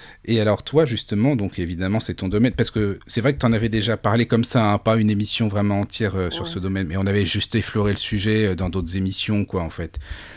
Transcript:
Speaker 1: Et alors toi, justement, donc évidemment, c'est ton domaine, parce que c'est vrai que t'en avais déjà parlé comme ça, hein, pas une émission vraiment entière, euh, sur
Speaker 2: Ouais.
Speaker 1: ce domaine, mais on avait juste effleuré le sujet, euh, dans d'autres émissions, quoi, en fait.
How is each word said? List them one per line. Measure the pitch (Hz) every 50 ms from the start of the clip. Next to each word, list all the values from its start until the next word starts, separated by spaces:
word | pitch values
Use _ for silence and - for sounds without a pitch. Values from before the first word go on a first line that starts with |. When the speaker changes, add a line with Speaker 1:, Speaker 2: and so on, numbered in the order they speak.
| - - - - -
Speaker 1:
Et | - 117 113
alors | 104 107 101 - -
toi, | - 135 156 165
justement, | 127 113 101 - - 107 101 117 143 147
donc | 107 98 90 - 95
évidemment, | 87 85 87 82 95 95 104 110
c'est | - - 90
ton | - 98 92
domaine, | 101 107 123 123
parce | - - 110 -
que | - 110 104 101 92 - -
c'est | - - 120
vrai | 107 147
que | 139 -
t'en | 127 117 113
avais | 104 117 107
déjà | 110 107 95 113 107
parlé | - - 104 107 120 113
comme | - 120 113 117
ça, | - - 120 110 104
hein, | 104 101
pas | - 110 110
une | 113 107 107
émission | 104 101 104 - - - 113 104
vraiment | 101 104 101 101 101 101
entière, | 104 - - - 113 98 92
euh, | 95 90 85
sur | - - 90
Speaker 2:
Ouais. | 82
Speaker 1:
ce | 82 98
domaine, | 90 95 95 98 92 76
mais | 85 98
on | 98
avait | 98 98 104 98
juste | 80 - 101 - - -
effleuré | 110 - - - 107 104 104
le | 98 -
sujet, | - - 110 98 98 107 107 110 107 95
euh, | 92
dans | 82 92 87
d'autres | 82 95 85 85 95 98
émissions, | 95 95 92 - - - 104 104 98
quoi, | - - 90
en | 82 80
fait. | - - 85 - - - - - - - - - -